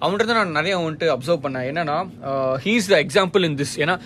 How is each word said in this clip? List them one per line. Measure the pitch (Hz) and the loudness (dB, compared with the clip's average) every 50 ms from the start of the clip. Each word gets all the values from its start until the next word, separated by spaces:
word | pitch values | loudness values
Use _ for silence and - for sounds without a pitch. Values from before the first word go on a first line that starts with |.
அவன்கிட்ட | 143 160 190 202 220 | -2 0 2 2 2
நான் | 220 233 226 208 180 | 2 2 0 0 0
நிறைய | 156 151 156 190 196 180 | 0 -2 0 0 0 0
வந்துட்டு | 170 160 156 147 165 160 143 | -2 -2 -2 0 0 0 0
அப்சர்வ் | 120 131 151 170 160 135 | 0 0 0 0 0 0
பண்ணேன். | 143 131 127 127 | -4 -4 -4 -4
என்னன்னா, | 131 143 170 170 147 147 160 190 180 - - 135 | -4 -4 -4 -2 -2 -2 -4 -4 -6 -10 -12 -8
uh, | 135 135 135 135 131 131 139 - | -4 -2 -2 0 0 -2 -2 0
he | 190 220 240 | 0 0 2
is | 190 190 | 2 4
the | 196 160 143 | 4 4 4
example | 135 131 202 190 180 160 202 180 | 4 2 2 2 4 2 2 2
in | 160 147 | 2 0
this. | 135 143 139 - - | -2 -4 -4 -2 -2
ஏன்னா | 147 160 185 - - | 0 0 0 -2 -4